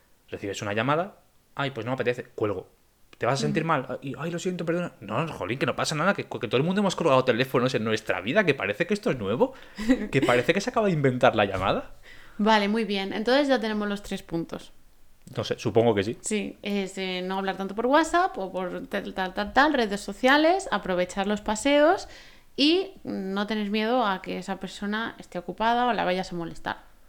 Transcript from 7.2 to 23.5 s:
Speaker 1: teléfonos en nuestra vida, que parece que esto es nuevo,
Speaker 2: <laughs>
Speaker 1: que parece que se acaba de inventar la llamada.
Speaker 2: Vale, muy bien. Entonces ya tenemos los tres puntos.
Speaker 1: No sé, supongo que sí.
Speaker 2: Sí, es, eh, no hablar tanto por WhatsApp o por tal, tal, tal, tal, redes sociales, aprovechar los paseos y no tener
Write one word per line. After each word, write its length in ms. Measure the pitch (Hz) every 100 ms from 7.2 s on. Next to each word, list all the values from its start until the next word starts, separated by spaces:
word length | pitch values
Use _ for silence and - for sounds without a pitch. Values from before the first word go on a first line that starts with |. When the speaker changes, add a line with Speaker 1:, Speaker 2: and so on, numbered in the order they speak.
Speaker 1:
teléfonos 520 | 127 113 131 131 127 127
en 80 |
nuestra 380 | 110 107 - 92
vida, 240 | 98 190 180
que 80 | 135
parece 320 | 98 - 170
que 60 |
esto 180 | 208 233
es 60 | 131
nuevo, 340 | 98 127 269 - - -
Speaker 2:
<laughs> 340 | 220 233 208
Speaker 1:
que 100 | 139
parece 320 | 123 123 120
que 80 | 196
se 80 | 247
acaba 180 | 233 208
de 60 |
inventar 420 | 156 135 123 127 110
la 100 | 101
llamada. 500 | 95 98 196 - - - - - -
Speaker 2:
Vale, 300 | 214 220 202
muy 180 | 226 208
bien. 280 | 202 196
Entonces 340 | 196 220 269 277
ya 120 | 247
tenemos 280 | 220 214 208
los 140 | 202
tres 220 | - 190
puntos. 480 | - 165 165 - - - - - - - - -
Speaker 1:
No 60 |
sé, 160 | 104 123
supongo 340 | 120 110 117
que 100 | 101
sí. 140 | 98 -
Speaker 2:
Sí, 360 | - 214 196 -
es, 340 | 208 202 190 190
eh, 240 | 185 180
no 140 | 185 190
hablar 180 | 190 185
tanto 200 | 196 202
por 100 | 247
WhatsApp 500 | 294 311 349 381 -
o 120 | 190
por 360 | 185 180 175 -
tal, 260 | 202 196
tal, 200 | 190 185 190
tal, 180 | 202
tal, 200 | 254 302
redes 280 | 285 214 202
sociales, 680 | 202 202 254 294 320 381 -
aprovechar 560 | 208 185 180 180 202 196
los 140 | 208
paseos 680 | - 214 277 285 302 392 - - - - - -
y 360 | 285 359 381 -
no 420 | - 202 190 196
tener 240 | 208